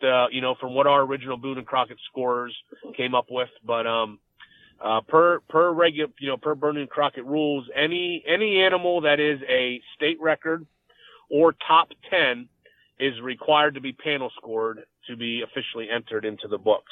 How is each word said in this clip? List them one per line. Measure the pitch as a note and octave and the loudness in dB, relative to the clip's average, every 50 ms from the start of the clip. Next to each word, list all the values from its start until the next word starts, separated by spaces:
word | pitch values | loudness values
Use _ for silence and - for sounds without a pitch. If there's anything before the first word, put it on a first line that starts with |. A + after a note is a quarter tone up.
| C#3 | 0
uh, | C3 B2+ B2+ B2 A#2+ | 2 4 4 2 2
you | B2 C3 | 0 -2
know, | B2+ B2+ B2+ | -2 -2 -2
from | - C3+ B2+ B2+ | -4 -6 -2 0
what | C3+ C#3+ | 2 4
our | C#3+ C#3+ C#3 | 6 6 4
original | C3+ C3 C#3 C#3 B2+ C3+ B2+ | 4 2 -2 -6 -6 -8 -8
Boone | A#2+ B2+ C3+ C3+ | -8 -8 -8 -8
and | B2+ A2+ | -8 -8
Crockett | - C3+ B2+ B2 A2+ A#2+ - - - | -2 -2 0 0 -2 -6 -14 -20 -12
scorers | - C3 B2+ B2 B2 A#2+ B2 A#2+ A#2 - - _ - - - - - | -8 -4 -2 0 0 -2 -2 -6 -12 -16 -20 _ -20 -20 -20 -14 -8
came | - B2+ B2+ B2+ | -6 -4 0 0
up | B2 - - | 0 0 0
with. | B2+ B2+ B2 A#2+ _ _ _ | -4 -6 -6 -6 _ _ _
But, | A#2 A#2 A#2 A2+ | -4 -2 -2 -2
um, | A#2 A2+ A2+ A2 G#2+ G#2 - _ _ _ _ - _ _ _ _ _ _ _ | -2 -2 -2 -2 -4 -6 -14 _ _ _ _ -20 _ _ _ _ _ _ _
uh, | - G#2+ A2 A2 | -4 -2 0 -2
per, | - - D#3 D#3+ E3+ F3 F3 - - - | 0 2 4 4 6 4 2 0 -4 0
per | D3+ D#3+ F3 F3 E3 | 2 2 2 4 4
regu-, | E3 E3+ E3+ D#3 D3+ D3+ C3 - - | 2 2 2 2 0 -4 -6 -6 -8
you | C#3 | -6
know, | C#3 C3 | -6 -6
per | A#2 - D3+ D3+ | -4 -4 -4 -2
Boone | C3+ D3 D3 D3 | 0 -2 -2 -2
and | D3 C#3 - | -4 -6 -6
Crockett | - D3+ C#3+ C3+ - C3+ A#2+ | -2 -2 -2 -2 -2 -6 -8
rules, | C3+ D3 D#3 D3+ D3 C#3+ C#3 A#2+ A#2+ - | -4 -2 -2 0 0 -2 -4 -6 -6 -2
any, | C3+ D3+ D#3+ F3 F3 F3+ F3 F3 D#3 - | -2 -2 0 -2 -4 -4 -4 -6 -6 -2
any | D3 E3+ G3 A3 G#3+ G3 F#3+ | -2 0 0 2 2 2 4
animal | F#3+ F#3 F#3 F3+ F3 F3+ F3 F3 | 4 4 2 2 0 0 0 2
that | D3+ D3 D3 D3 | 2 2 2 4
is | D3+ D3+ D3 C3 C3+ B2+ | 2 0 0 -2 -2 0
a | B2+ B2+ B2+ B2 B2 B2 - - - | 0 0 0 -2 -4 -8 -12 -18 -8
state | - D3 D#3 E3 D#3 | -4 -2 -2 -2 0
record | D#3+ D#3+ D3+ - - D#3+ E3 E3+ D#3 - _ _ _ _ _ _ _ - - - _ _ | 0 0 0 0 -2 -4 -4 -4 -6 -14 _ _ _ _ _ _ _ -20 -20 -20 _ _
or | C#3+ D3 E3 D#3+ D3+ - - | 2 4 6 4 4 2 2
top | - D#3+ E3 - - - - - | 4 6 6 6 4 -4 -16 -8
ten | - F#3+ F3 D3+ B2+ A#2+ A#2+ B2 - _ _ _ _ _ _ _ _ _ - | -2 0 2 2 2 0 -2 -8 -14 _ _ _ _ _ _ _ _ _ -4
is | C#3 C3+ A#2+ A2+ | -2 -2 -2 -4
required | B2 B2+ B2+ - - D#3 D3+ D3+ D3+ D3+ C#3 | -8 -10 -10 -4 0 2 4 4 4 4 2
to | C3+ | -2
be | C3 C3 B2 | -4 -8 -12
panel | - - D#3 D3 C#3 B2+ A#2 - | -8 -4 -4 -4 -4 -4 -8 -10
scored | - - A#2 A2 A2 A2+ A2+ A2 A2 - _ _ _ _ | -14 -10 -6 -4 -2 -2 -2 -4 -8 -14 _ _ _ _
to | - A#2+ | -16 -12
be | A#2 A#2 A#2 A#2 A#2+ | -8 -6 -6 -4 -6
officially | A2+ - - C3+ A2+ - - A#2 A2+ G#2 | -6 -6 -8 -8 -10 -8 -10 -10 -8 -6
entered | A#2 A#2+ A#2 - A2+ G#2+ G#2+ | -6 -6 -6 -6 -6 -6 -4
into | G#2+ G#2 - G#2+ | -6 -8 -8 -8
the | G2+ G#2 | -8 -8
book. | G2 F#2+ G#2+ G#2 - - - | -2 2 2 2 2 0 -8